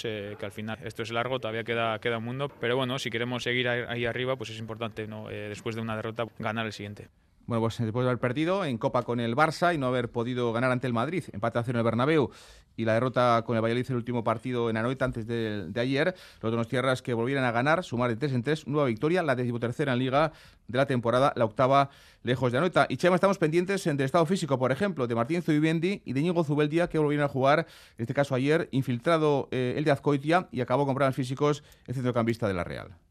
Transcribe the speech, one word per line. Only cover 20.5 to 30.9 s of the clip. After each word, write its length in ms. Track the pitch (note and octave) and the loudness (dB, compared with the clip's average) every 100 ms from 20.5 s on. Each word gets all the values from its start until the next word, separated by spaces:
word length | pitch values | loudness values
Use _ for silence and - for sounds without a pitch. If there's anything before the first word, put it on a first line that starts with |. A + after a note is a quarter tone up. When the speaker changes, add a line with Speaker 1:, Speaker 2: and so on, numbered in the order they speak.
| - - | -20 -4
Speaker 2:
de 80 | B2 | 0
la 120 | C#3 | 2
temporada, 460 | B2+ A#2 B2 C#3 - | 2 2 4 4 2
la 100 | A2+ | 0
octava 460 | G#2 C3 C#3 C3+ - - - | 2 4 4 2 -4 -20 -6
lejos 280 | A2+ C3 C3 | -2 0 2
de 60 | B2 | 2
Anoeta. 300 | F3 D#3+ - | 2 2 2
Y 80 | B2+ | 2
Chema, 160 | F3+ | 4
estamos 240 | F3+ G3 F#3+ | 4 4 2
pendientes 480 | D#3 E3 F3+ G3 F3 | 2 2 0 -2 0
en, 100 | C#3 | 0
del 100 | C3 | 2
estado 200 | F3 E3 | 2 2
físico, 320 | F#3+ D3 C3 | 0 0 0
por 140 | B2+ | 0
ejemplo, 340 | C3 G3+ D#3 A#2+ | 0 -2 -2 -2
de 80 | |
Martín 300 | A#2 A#2+ F3 | 0 0 0
Zubimendi 580 | E3+ D3+ D#3 E3 F3 G3+ | 2 2 2 2 0 -2
y 100 | - | -4
de 80 | B2+ | 0
Íñigo 220 | E3+ E3+ | 0 0
Zubeldia, 460 | D3 D3 D3+ D#3+ E3+ | 0 2 2 2 0
que 80 | D#3+ | 2
volvieron 280 | D3 D3 C#3+ | 2 2 0
a 40 | |
jugar, 380 | C3+ C3+ D#3 D#3+ - - - | 4 4 4 2 -10 -20 -8
en 40 | A#2 | -2
este 100 | C#3 | 0
caso 180 | C#3 | 0
ayer, 360 | B2+ C#3 D#3+ - | 2 2 2 2
infiltrado, 800 | C3+ C3 A#2+ D3+ E3 D3+ C#3 - | -2 0 -2 2 2 4 2 0
eh, 240 | B2+ B2 - | -2 -2 0
el 60 | |
de 80 | D3+ | 0
Azcoitia 560 | C#3 D3+ C#3+ D3 F3 - | 2 2 0 2 2 2
y 100 | A#2+ | -4
acabó 260 | A#2+ B2+ | 0 2
con 80 | C#3 | 2